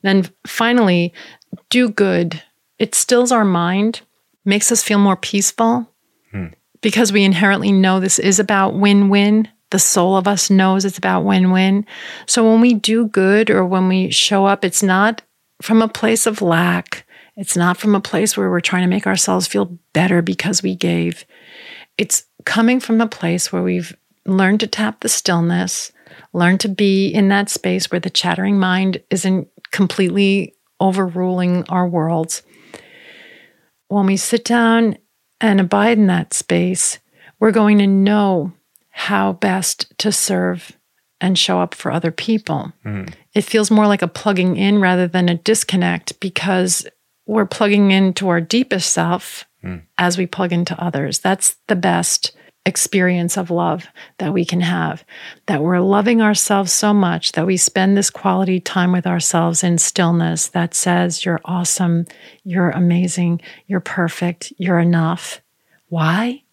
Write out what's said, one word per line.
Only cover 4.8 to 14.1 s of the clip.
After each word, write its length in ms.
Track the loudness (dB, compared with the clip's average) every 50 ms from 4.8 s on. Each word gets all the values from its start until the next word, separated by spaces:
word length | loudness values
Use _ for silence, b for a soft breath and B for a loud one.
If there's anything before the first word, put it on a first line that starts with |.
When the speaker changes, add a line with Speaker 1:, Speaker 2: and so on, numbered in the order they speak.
Speaker 1:
feel 160 | 0 2 2
more 180 | 4 4 4 2
peaceful 720 | 0 -4 -4 -4 -2 -2 -2 0 0 0 2 2 0 -4 _ _ _ _ _ _ _ _ _
Speaker 2:
Hmm. 160 | -10 -10 -10 -10 -14 _ _ _ _ _
Speaker 1:
because 320 | -4 -2 2 2 2 2 4
we 100 | 4 4
inherently 480 | 4 4 4 2 2 2 2 2 2
know 280 | 4 4 4 4 2 2
this 180 | 0 0 -2
is 220 | 0 0 2 2 2
about 340 | 2 2 2 2 2 0 0
win-win. 760 | 2 4 4 6 4 4 4 4 4 4 4 2 2 0 -2 _ _ _ _
The 80 | -2
soul 400 | 0 0 2 2 2 2 2 2
of 100 | 2 2
us 220 | 0 0 0 2 2
knows 360 | 4 4 4 4 2 0 0
it's 120 | -4 -6
about 260 | -4 -2 -2 0 0 0
win-win. 640 | 2 2 2 4 4 4 2 2 2 2 0 -2 B B B B B B B B
So 240 | -2 0 2 4 6
when 120 | 6 6
we 120 | 6 4 4
do 320 | 2 0 0 0 0 0
good 460 | 0 0 2 2 4 4 4 4 2
or 120 | 2 2 2
when 240 | 2 0 2 2
we 220 | 2 2 0 0
show 380 | 0